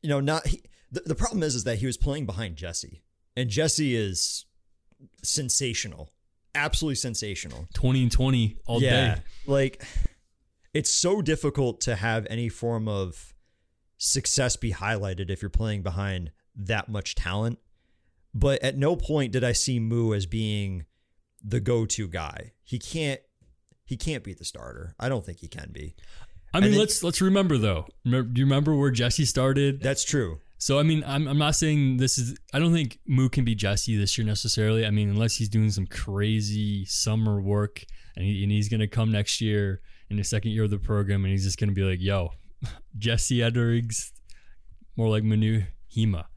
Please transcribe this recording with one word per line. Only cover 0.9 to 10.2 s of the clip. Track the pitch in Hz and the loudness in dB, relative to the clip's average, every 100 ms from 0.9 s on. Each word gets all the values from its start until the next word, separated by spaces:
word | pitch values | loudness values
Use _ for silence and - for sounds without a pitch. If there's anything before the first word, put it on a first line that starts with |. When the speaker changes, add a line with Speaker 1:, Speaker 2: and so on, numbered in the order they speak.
Speaker 1:
the, | 139 - | -10 -6
the | 156 | -2
problem | 240 214 | 0 0
is, | 156 123 | -2 -2
is | |
that | 123 113 | -2 -2
he | 131 | -2
was | 120 | 0
playing | 147 143 123 | -2 -2 -6
behind | 95 107 78 | -6 -8 -8
Jesse, | 87 82 - - _ _ _ - | -10 -10 -10 -18 _ _ _ -6
and | 123 | -2
Jesse | 104 156 - 147 117 | 0 0 2 0 0
is | 104 90 - - - _ _ _ _ _ 233 _ | -2 -2 -4 -4 -12 _ _ _ _ _ -20 _
sensational, | - - 131 - 131 110 107 78 85 _ _ _ _ | -4 -4 0 0 0 -4 -6 -10 -18 _ _ _ _
absolutely | 143 147 - 160 131 | -2 0 0 -2 -2
sensational. | 127 110 107 92 - 60 82 | -4 -4 -6 -8 -10 -12 -8
Speaker 2:
Twenty | - 127 131 | 0 2 4
and | 127 | 4
twenty | - 131 127 113 - - | 4 4 4 2 0 -4
all | 117 | 2
Speaker 1:
Yeah, | 135 123 127 - | 4 6 4 0
Speaker 2:
day. | - - - | -4 -10 0
Speaker 1:
like, | 139 135 - - - - - | 2 2 -2 -4 0 0 -2